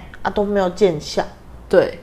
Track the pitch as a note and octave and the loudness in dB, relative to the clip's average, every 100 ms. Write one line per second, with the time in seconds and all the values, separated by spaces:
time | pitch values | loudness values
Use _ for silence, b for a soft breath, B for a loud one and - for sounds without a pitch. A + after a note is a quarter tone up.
0 | - - - G3+ G3+ G3+ F3+ F3+ G3 D3+ | -8 -8 -4 -2 0 0 0 2 2 2
1 | - - - - - - - F#3 C3+ - | -4 -4 -6 -8 -20 -18 2 4 4 0